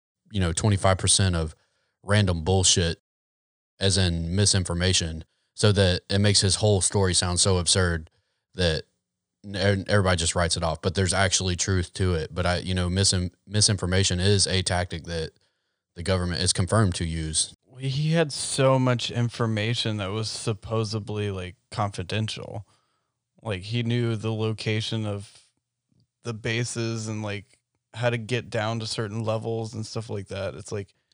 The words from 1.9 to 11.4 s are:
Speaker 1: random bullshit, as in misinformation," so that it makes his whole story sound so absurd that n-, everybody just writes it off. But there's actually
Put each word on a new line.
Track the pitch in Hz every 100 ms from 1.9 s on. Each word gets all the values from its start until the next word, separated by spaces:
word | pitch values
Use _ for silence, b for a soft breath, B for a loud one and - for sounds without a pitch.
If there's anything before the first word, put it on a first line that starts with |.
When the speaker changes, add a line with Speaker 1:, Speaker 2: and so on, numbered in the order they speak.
| _
Speaker 1:
random | 92 104 95 85
bullshit, | 80 95 92 - 85 - _ _ _ _ _ _ _ -
as | 98 92
in | 92 85 82 95
misinformation," | 101 98 87 85 92 92 82 80 - _ _ -
so | 107
that | 98 92 90 -
it | 101
makes | 104 101
his | 98 -
whole | 107 98
story | - 104 95
sound | 87 90 87
so | 101 90
absurd | 85 98 90 82 80 _ _ _ _ 95
that | 87 78 - _ _ _ _ _ 104
n-, | 98 101 98 -
everybody | 104 92 90
just | 82 90
writes | 85 -
it |
off. | 82 76
But | 98 98
there's | 92
actually | 95 95 -